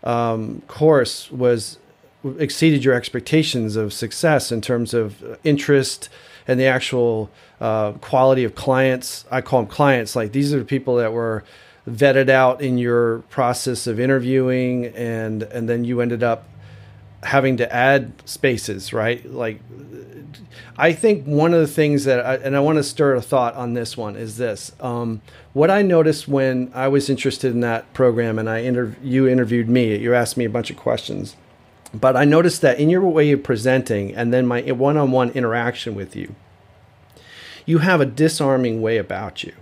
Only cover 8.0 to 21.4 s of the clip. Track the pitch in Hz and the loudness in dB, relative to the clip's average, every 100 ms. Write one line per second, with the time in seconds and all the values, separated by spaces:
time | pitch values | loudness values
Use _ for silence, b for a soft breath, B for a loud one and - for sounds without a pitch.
8 | - 135 131 131 120 - - 127 131 127 | -2 2 4 4 0 -2 0 2 2 0
9 | - - - 131 - 131 104 - 143 131 | -6 -14 -6 -6 0 0 0 2 2 2
10 | 110 123 107 127 143 143 117 139 135 120 | 0 -4 -2 -2 0 -2 -2 -4 0 0
11 | 113 117 117 110 B B B B - 117 | 0 -2 -4 -4 B B B B -14 2
12 | 139 135 131 131 131 127 139 123 120 120 | 4 4 4 6 4 2 -2 -2 0 2
13 | 117 113 - - 123 127 - 120 - 110 | 2 -2 -8 -2 -2 -2 -4 -4 -4 -2
14 | 127 135 123 131 131 127 127 123 120 113 | 2 0 2 0 2 0 -2 -2 -6 -8
15 | 117 113 110 110 107 120 117 117 120 120 | -6 -6 -4 -6 -8 -8 -4 -2 -2 -2
16 | 120 120 117 113 - - B B B B | -2 0 -2 -2 -6 -20 B B B B
17 | B - - 139 135 123 117 120 131 139 | B -14 0 2 2 0 -2 2 4 4
18 | 117 - - - 139 117 - 98 98 113 | 0 -14 -18 -2 -2 -2 -6 -8 -6 -4
19 | 110 120 120 127 113 110 - - 143 139 | -2 -4 -8 -8 -8 -10 -18 -20 -20 -20
20 | - - 143 - - B B - 151 160 | -20 -20 -20 -20 -20 B B 0 2 4
21 | 226 202 135 147 | 2 2 0 2